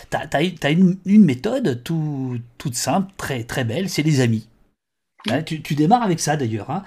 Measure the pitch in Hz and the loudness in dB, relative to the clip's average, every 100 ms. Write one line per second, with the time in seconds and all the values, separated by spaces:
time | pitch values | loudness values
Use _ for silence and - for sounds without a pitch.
0 | - 139 - 143 175 180 143 160 190 190 | -8 -8 -4 -2 -2 -2 0 4 4 2
1 | - 208 185 123 214 262 220 120 - 165 | 4 6 6 4 -2 -2 -2 -4 -4 -4
2 | 151 143 131 123 120 _ 147 120 - 165 | -4 -4 -6 -6 -10 _ -8 -6 -2 -2
3 | 190 _ - 131 117 - 117 135 190 - | -2 _ -8 -8 -6 -4 -4 -4 -4 -2
4 | 151 143 123 110 - _ _ _ _ _ | 2 2 2 0 -4 _ _ _ _ _
5 | _ _ - 147 160 160 127 143 151 240 | _ _ -4 -2 -2 -8 -6 0 4 4
6 | 226 165 - 151 123 110 98 156 | 2 0 0 -2 -2 -4 -6 -8